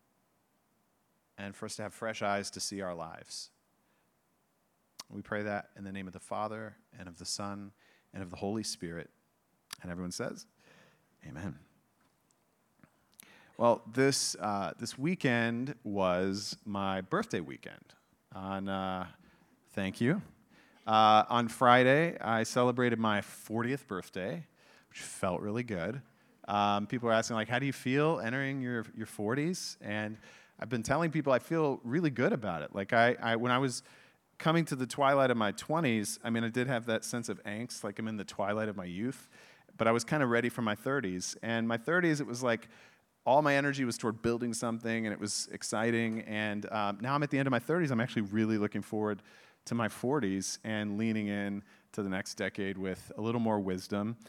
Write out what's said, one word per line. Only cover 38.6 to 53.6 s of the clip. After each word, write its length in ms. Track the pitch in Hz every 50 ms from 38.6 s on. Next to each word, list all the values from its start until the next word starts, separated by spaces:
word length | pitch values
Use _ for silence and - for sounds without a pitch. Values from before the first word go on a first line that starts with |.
| 110 107
of 80 | 98 98
my 80 | 90
youth, 440 | 90 85 92 113 131 135 - - - - - - - - - _ - -
but 120 | - 113 113
I 40 |
was 120 | 117 117 117
kinda 240 | - 151 151 139 120
ready 220 | 117 117 117 120
for 120 | - -
my 140 | 117 110 104
thirties. 600 | - - 135 139 143 120 95 92 92 95 - - -
And 260 | - 113 113 113 113 113
my 100 | 117 117
thirties, 440 | 117 147 170 180 175 165 151 143
it 60 | 139 104
was 160 | 120 120 131
like 260 | 120 117 113 - - - - - - - _ _ _ _ _ -
all 160 | 120 127 147
my 140 | 151 143 143
energy 280 | 139 139 143 135 139 131
was 140 | 120 110 -
toward 240 | - 113 107 113
building 320 | - 117 117 117 123 120 113
something, 540 | 113 127 117 113 113 113 113 113 113 110 107
and 40 |
it 80 | 101 -
was 300 | 104 104 - - - -
exciting. 720 | - - - - 117 107 113 120 117 117 117 113 110 113
And, 500 | - 110 107 107 107 107 104 104 104 -
um, 280 | 110 107 104 101 101 98
now 140 | 113 127 139
I'm 80 | 147 151
at 80 | 135
the 80 | 147 135
end 80 | 135 135
of 40 |
my 80 | 127 117
thirties, 300 | - - 156 180 170 139
I'm 100 | 131 110
actually 220 | 120 127 - 120
really 380 | 107 95 101 113 110 107 110 104
looking 240 | 104 104 - 104 95
forward 400 | - 110 107 107 107 104 95 - - - - - - _ _ -
to 100 | - 117
my 140 | 120 113 101
forties 680 | - - - 123 143 156 113 95 95 98 92 - - - -
and 360 | 110 110 107 104 104 101 104
leaning 280 | 113 113 110 110 104 101
in 360 | 104 101 101 101 101 101 98 - - - _ _ -
to 100 | 110 101
the 60 | 98
next 260 | 92 95 101 - -
decade 420 | - 101 92 - - 98 98 95 92
with 340 | 95 95 92 - - - - -
a 40 |
little 200 | 107 113 117 120
more 180 | 113 110 107
wisdom, 580 | 104